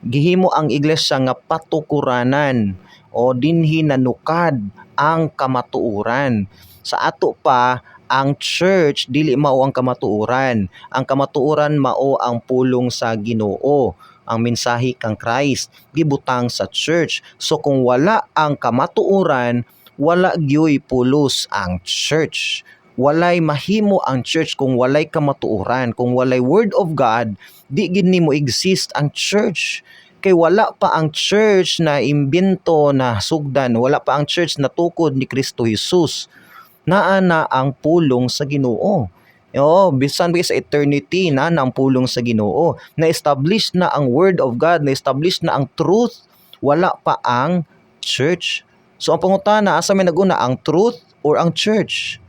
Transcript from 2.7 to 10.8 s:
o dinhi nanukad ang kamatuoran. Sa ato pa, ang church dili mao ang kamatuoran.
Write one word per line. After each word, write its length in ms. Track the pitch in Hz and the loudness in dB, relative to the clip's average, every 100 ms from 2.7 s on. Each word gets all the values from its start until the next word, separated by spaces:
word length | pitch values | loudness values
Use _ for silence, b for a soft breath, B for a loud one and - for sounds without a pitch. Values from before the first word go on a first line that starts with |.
| 92 B B B | -4 B B B
o 240 | - 123 127 | -2 0 0
dinhi 480 | 143 170 160 160 | 0 2 2 2
nanukad 720 | 156 131 127 117 - 165 170 135 101 - - - | 0 2 0 -2 -4 0 0 -2 -6 -12 -10 -2
ang 320 | 147 165 156 | 0 0 -2
kamatuoran. 1160 | - 135 127 - 131 - 101 107 123 139 113 101 b b b | -2 -2 -2 -4 -4 -4 -2 -2 -2 0 -2 -4 b b b
Sa 160 | - - | -8 -2
ato 400 | 151 - 156 - | -2 0 -4 0
pa, 480 | 156 127 123 123 B B _ | 0 2 2 0 B B _
ang 220 | 131 139 143 | 0 0 -2
church 680 | - - 180 196 151 143 - | -6 -2 2 2 2 0 -4
dili 240 | 127 156 127 | -2 0 2
mao 240 | 147 131 | 2 2
ang 100 | 135 | 0
kamatuoran. 1000 | 131 127 123 120 104 107 127 131 113 95 B | 0 -2 -2 -2 -2 0 0 0 0 -4 B